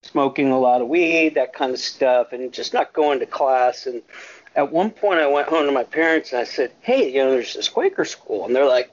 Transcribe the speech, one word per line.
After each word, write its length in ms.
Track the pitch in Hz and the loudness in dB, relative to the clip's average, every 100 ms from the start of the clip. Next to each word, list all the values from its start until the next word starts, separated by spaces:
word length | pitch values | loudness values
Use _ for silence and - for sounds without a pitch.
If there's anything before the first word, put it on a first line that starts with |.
smoking 480 | - 147 139 135 139 | -4 0 0 0 0
a 80 | 131 | 2
lot 220 | 127 123 | 4 2
of 60 | 120 | 2
weed, 480 | 170 165 165 160 147 | 0 2 2 2 0
that 180 | 127 | -4
kind 180 | - 135 | -4 -4
of 60 | 127 | -4
stuff, 560 | - - 135 123 120 | -8 -2 2 2 0
and 180 | 123 127 | -6 -10
just 220 | - - | -10 -6
not 180 | - - | -4 -4
going 260 | - 151 139 | 0 0 0
to 60 | - | -4
class. 600 | - 139 131 123 - 131 | -2 0 2 2 -2 -10
And 160 | 120 _ - - - - - | -10 _ -20 -20 -20 -6 -2
at 140 | 139 | 0
one 200 | 160 214 | 0 -2
point 300 | - 208 175 | -2 0 2
I 60 | 147 | 2
went 220 | 143 147 | 2 0
home 160 | 160 | 0
to 80 | 143 | 2
my 120 | 139 | 0
parents 480 | 113 156 165 160 - | -2 0 2 2 -2
and 80 | 123 | -6
I 20 | |
said, 260 | 113 - 123 _ | -4 -4 -6 _
"Hey, 280 | - 262 165 | -2 0 2
you 140 | 131 | 2
know, 60 | 135 | 2
there's 240 | 131 113 | 0 -2
this 160 | - - | -6 -4
Quaker 340 | - 370 - | 0 -2 -2
school." 400 | - - - 104 | -6 -6 -8 -6
And 100 | 98 | -2
they're 140 | 127 139 | 2 4
like 220 | 127 - | 2 0